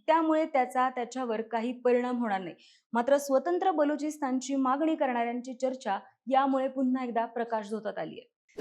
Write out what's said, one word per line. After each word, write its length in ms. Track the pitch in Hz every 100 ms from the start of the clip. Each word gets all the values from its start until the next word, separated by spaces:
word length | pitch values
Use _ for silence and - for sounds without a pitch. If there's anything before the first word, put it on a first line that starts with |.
| -
त्यामुळे 380 | 320 320 311
त्याचा 460 | 320 277 247 254 254
त्याच्यावर 520 | 254 240 262 247 220
काही 300 | 220 233 233
परिणाम 440 | 247 247 247 247 240
होणार 240 | 233 190
नाही. 140 | 175 - - _ _
मात्र 240 | 226 240 277
स्वतंत्र 540 | 277 262 339 349 381
बलुचिस्तानची 880 | 311 294 294 302 294 269 254 254 277
मागणी 400 | 262 277 320 311
करणाऱ्यांची 580 | 277 240 233 247 254
चर्चा 440 | 247 254 254 220 196 - _ -
यामुळे 380 | 269 269 269 269
पुन्हा 360 | 262 262 262
एकदा 220 | 247 226 233
प्रकाशझोतात 720 | 240 233 226 202 220 208 185
आलीय. 220 | 160 - - _ _ -